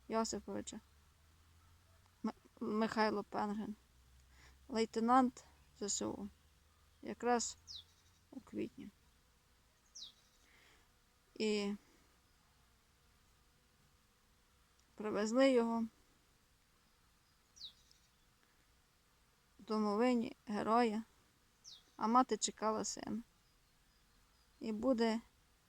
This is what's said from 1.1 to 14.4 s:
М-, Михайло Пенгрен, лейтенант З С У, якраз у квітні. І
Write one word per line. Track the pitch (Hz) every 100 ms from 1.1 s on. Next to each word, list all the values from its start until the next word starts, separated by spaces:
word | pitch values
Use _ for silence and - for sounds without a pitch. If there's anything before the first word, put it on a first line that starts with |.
| _ - - - - - - - - - _
М-, | 220 - - -
Михайло | 220 214 220 233 214 214
Пенгрен, | 190 - 208 208 208 208 _ - - - - - - - -
лейтенант | 220 226 226 226 254 254 - - - - -
З | 202
С | -
У, | 214 - 202 - _ _ _ _ _ _
якраз | - 208 233 240 226 - - - - _ _ _ _
у | 262
квітні. | - 214 220 - 208 - _ _ _ _ _ _ _ _ _ - - - _ _ - - - - _ _ _ _ _
І | - 220 208 202 202 - - _ _ _ _ _ _ _ _ _ _ _ _ _ _ _ _ _ _ _ _ _ _ _ _